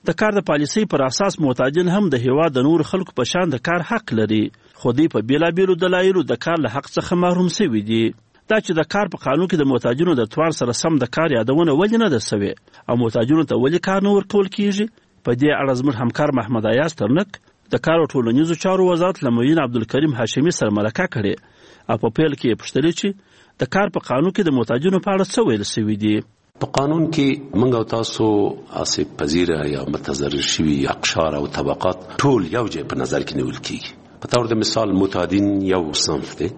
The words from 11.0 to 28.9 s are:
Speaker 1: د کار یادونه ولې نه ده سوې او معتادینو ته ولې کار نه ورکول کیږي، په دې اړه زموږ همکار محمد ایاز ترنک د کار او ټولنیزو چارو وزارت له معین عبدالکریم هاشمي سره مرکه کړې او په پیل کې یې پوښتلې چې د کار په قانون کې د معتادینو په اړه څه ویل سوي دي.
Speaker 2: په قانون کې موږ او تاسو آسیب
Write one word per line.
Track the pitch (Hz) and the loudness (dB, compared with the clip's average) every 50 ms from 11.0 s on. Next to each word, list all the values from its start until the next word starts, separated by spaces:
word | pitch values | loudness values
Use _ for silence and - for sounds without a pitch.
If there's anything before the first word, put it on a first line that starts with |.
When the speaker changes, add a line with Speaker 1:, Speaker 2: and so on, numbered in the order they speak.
Speaker 1:
د | 120 - - | 0 0 0
کار | 151 160 165 139 | 0 0 2 2
یادونه | 113 - 117 135 160 170 160 135 | 0 2 2 2 2 4 4 4
ولې | 147 190 214 226 226 226 | 2 2 2 2 2 2
نه | 196 139 | 2 0
ده | 110 - - | 0 -2 -2
سوې | - 104 101 92 - _ _ _ - - - - | -2 -2 -2 -2 -4 _ _ _ -20 -16 -4 -2
او | 123 120 120 | 0 0 0
معتادینو | 113 - 123 113 123 151 160 156 | 0 0 0 2 4 2 2 2
ته | 120 123 | 2 0
ولې | 113 123 139 170 175 - 196 | 2 2 2 0 0 0 0
کار | 190 196 196 | 0 0 2
نه | 202 202 | 2 2
ورکول | 202 190 196 - 202 202 190 - | 2 0 2 0 0 0 0 -2
کیږي، | - 202 202 196 196 214 226 _ _ _ _ _ _ _ | -2 -2 0 0 -2 -4 -4 _ _ _ _ _ _ _
په | - 120 120 | -2 0 2
دې | 143 147 143 - | 2 2 2 2
اړه | 139 135 131 123 | 2 0 0 0
زموږ | 131 147 131 107 | 0 -2 -2 0
همکار | 131 117 - - 151 147 139 127 | -2 -2 0 0 -2 0 0 -2
محمد | 113 107 120 113 107 107 | -2 0 -2 0 0 2
ایاز | 110 127 156 165 - - | 2 2 0 -2 -2 -4
ترنک | 127 104 131 170 208 - - - _ _ _ _ _ - - | 0 0 2 0 0 -4 -8 -20 _ _ _ _ _ -6 -4
د | 117 - | -2 0
کار | 160 160 - | 2 2 2
او | 240 - - | 2 2 0
ټولنیزو | 139 120 117 117 135 160 165 170 151 - | -2 0 2 2 2 2 2 0 -2 0
چارو | 190 190 185 185 | 0 2 2 2
وزارت | 180 175 165 175 185 185 - 147 | 2 4 2 2 0 0 -2 -2
له | 127 117 | 0 0
معین | 117 120 139 160 165 143 | 2 2 4 4 2 2
عبدالکریم | 123 120 117 113 - - 139 156 156 131 | 0 0 -4 -4 0 0 0 2 0 0
هاشمي | 113 120 110 - 135 143 175 - | -2 -2 -2 0 0 0 0 0
سره | - - 107 104 104 | 0 0 0 2 2
مرکه | 104 110 - - 180 180 - | 0 0 0 -2 -4 -2 -2
کړې | 120 101 98 - - _ _ _ _ - - - - - - | -2 -2 -2 -4 -4 _ _ _ _ -20 -20 -20 -16 -4 -4
او | 117 113 - | -2 0 0
په | 117 110 | -2 2
پیل | - 160 156 139 | 2 0 0 0
کې | - - 123 | 0 0 -2
یې | 107 - | -2 -2
پوښتلې | - - - 131 143 170 170 - | -6 -4 -2 0 0 0 0 0
چې | - 196 196 - _ _ _ - - _ _ - | -4 -4 -4 -6 _ _ _ -20 -20 _ _ -6
د | 135 - - | -6 -2 0
کار | 190 208 190 - | 0 0 0 -2
په | 147 - - | -6 -4 -2
قانون | 123 131 156 190 185 | 0 2 2 0 0
کې | - 202 | 0 0
د | 160 139 | 2 2
معتادینو | 123 113 - 117 127 147 190 185 180 - | 2 0 0 0 0 2 2 0 0 0
په | 208 196 | 0 0
اړه | 190 190 190 - | 0 0 0 0
څه | 254 226 | 0 2
ویل | 175 113 104 101 - - | 2 2 0 -2 -4 -4
سوي | 120 107 104 107 101 104 | -2 -2 -2 -2 0 0
دي. | 107 107 110 113 _ _ _ _ _ _ - 131 | 0 0 0 -2 _ _ _ _ _ _ -6 -6
Speaker 2:
په | - - | -2 0
قانون | 135 139 143 156 165 160 156 - | 0 0 0 0 0 0 0 0
کې | 147 139 139 131 - - - - 95 | 0 0 0 0 -2 -6 -4 0 0
موږ | 123 131 123 113 | 2 2 2 0
او | 110 - | 0 -2
تاسو | 113 117 110 - - - 110 110 107 101 101 - - - - - - - | -2 -4 -4 -4 -2 0 2 2 4 2 2 0 -2 -8 -14 -10 -8 -6
آسیب | - - | -4 -4